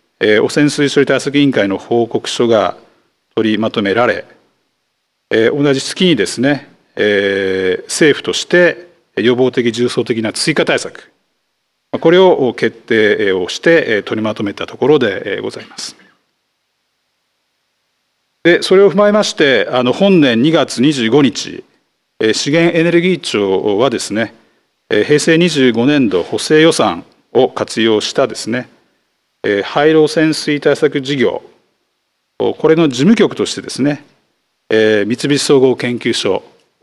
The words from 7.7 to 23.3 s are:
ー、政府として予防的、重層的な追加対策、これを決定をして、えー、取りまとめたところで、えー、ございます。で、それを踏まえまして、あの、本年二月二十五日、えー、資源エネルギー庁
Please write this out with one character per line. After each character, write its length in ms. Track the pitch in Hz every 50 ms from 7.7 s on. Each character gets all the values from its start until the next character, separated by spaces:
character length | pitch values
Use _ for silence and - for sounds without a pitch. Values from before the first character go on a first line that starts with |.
| 90 -
ー、 20 | -
政 320 | - - - 170 147 131
府 80 | - -
と 80 | 92
し 140 | 87 - -
て 420 | - - 175 175 165 - - - - _ _ _ _ _ -
予 140 | 107 120 123
防 160 | 120 131 127
的、 220 | - 135 117 120 110
重 160 | 117 123 120
層 160 | - 127 113
的 160 | - 117 113
な 100 | 113 107
追 240 | - - - 160 143
加 80 | - 170
対 160 | - 147 120
策、 320 | - - - - - _ _ _ _ _ _ _ _ _ _ _ _ _ _ _ _ _ - 117
こ 120 | - 165
れ 80 | 175 185
を 340 | 190 185 156 - 135 120 110
決 240 | - 120 113 -
定 560 | - _ - 120 110 107 104 104 - 107 98 92
を 160 | 92 90 85
し 100 | - -
て、 260 | - 165 170 156 135
え 120 | 117 110 101
ー、 40 | 95
取 180 | - 113 110
り 20 | 110
ま 100 | 107 110
と 100 | - 110
め 100 | 101 101
た 120 | - -
と 120 | - -
こ 100 | - 120
ろ 120 | 131 156 139
で、 360 | 123 104 95 - - 101 101
え 40 | 104
ー、 20 |
ご 80 | 104 110
ざ 120 | - -
い 40 | -
ま 120 | - -
す。 200 | - - - - _ _ _ _ _ _ _ _ _ _ _ _ _ _ _ _ _ _ _ _ _ _ _ _ _ _ _ _ _ _ _ _ _ _ _ _ _ _ _ _ _ _ _ _ _ _ _ _ _ -
で、 180 | 165 175 -
そ 140 | - - 185
れ 80 | 190 202
を 80 | 190
踏 40 | 151
ま 140 | 196 208 208
え 20 |
ま 120 | 208 214 202
し 100 | - -
て、 340 | - 156 139 127 107 - -
あ 120 | - 127 123
の、 80 | 123
本 300 | 127 - 196 202 190 170
年 200 | 143 127 117 113
二 100 | 127 160
月 300 | 160 160 - - - 117
二 120 | 123 151 151
十 160 | 131 113 110
五 120 | 117 151
日、 420 | 143 117 - - - - - - - _ _ _ _ _ _ _ _ _ _ _
え 100 | 113 110
ー、 40 | 107
資 180 | - - 143
源 260 | 147 170 170 170 165
エ 60 | 165 165
ネ 80 | 170
ル 100 | 165 170
ギ 120 | 170 185 180
ー 60 | 151
庁 580 | - -